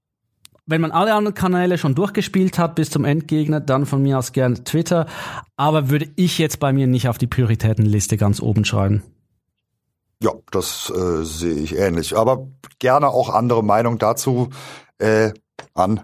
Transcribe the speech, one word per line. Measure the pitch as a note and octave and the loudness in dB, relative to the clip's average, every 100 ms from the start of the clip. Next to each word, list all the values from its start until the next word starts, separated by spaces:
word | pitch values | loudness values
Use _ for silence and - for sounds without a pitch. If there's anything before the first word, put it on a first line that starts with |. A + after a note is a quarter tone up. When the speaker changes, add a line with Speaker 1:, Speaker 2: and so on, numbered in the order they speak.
| _ _ _ _ - _ - | _ _ _ _ -20 _ -4
Speaker 1:
wenn | D#3+ | -2
man | D#3+ | 0
alle | E3 G#3+ | 0 2
anderen | G#3+ G#3 | 2 0
Kanäle | G3+ F#3 F3+ F3+ F3 | 0 0 2 2 0
schon | D3 | 0
durchgespielt | C3 G3+ G3+ G3 F#3+ F#3 - | 0 0 -2 -2 0 0 0
hat | E3 | -2
bis | E3 D#3 | 0 -2
zum | D3 C#3 | 0 0
Endgegner, | D#3+ D3+ D#3 D3+ D3+ | -2 0 -2 0 -2
dann | C3 C3 C#3 | 0 0 0
von | C#3 | 0
mir | C#3 C3+ | 0 0
aus | B2 | -2
gern | C3+ B2+ A#2+ - | 0 0 -2 -2
Twitter, | D#3+ E3+ E3+ E3 - - - - - | -2 0 0 -2 -8 -12 -14 -12 -2
aber | D3 D#3 C3+ | 0 2 2
würde | D3 D3+ - | 0 -2 0
ich | F3+ - | 0 2
jetzt | D3+ - | -2 0
bei | C#3 | 0
mir | C3+ C3 | 2 2
nicht | B2+ B2 | 2 0
auf | A2+ | 0
die | B2 | -2
Prioritätenliste | - A2+ A2 A2 A2 G#2+ G#2 - G#2 | 0 2 2 2 2 2 2 0 0
ganz | G#2 G2+ | 2 2
oben | A2+ G#2 G2+ | 0 0 0
schreiben. | G#2 G2 G#2 - _ _ _ _ _ _ _ _ _ _ - | 0 0 0 -4 _ _ _ _ _ _ _ _ _ _ -4
Speaker 2:
Ja, | A2+ - - | -4 -4 -4
das, | F#2+ - - - | -4 -4 -6 -6
äh, | F2+ F2+ D#2+ | -4 -2 -2
sehe | D#2+ D#2 E2+ | -4 -4 -4
ich | D2+ D#2 | -2 -4
ähnlich. | D#2 G2 E2 D2+ A2 | -2 0 0 -2 0
Aber | A2+ C3 C3+ - - - | 2 0 -4 -18 -20 -2
gerne | B2+ C#3+ C#3+ | 2 4 4
auch | B2+ - | 2 0
andere | A2 A#2+ A#2 | 0 2 2
Meinung | G#2 G#2 A#2 A2+ | 2 2 2 0
dazu, | A2 A#2+ C3+ B2 B2 - - - - - | 0 0 0 0 -2 -8 -18 -20 -18 -2
äh, | G#2+ A2 A2 - _ - - | 2 2 2 -2 _ -20 -8
an | - F#2+ G#2+ | -2 0 -2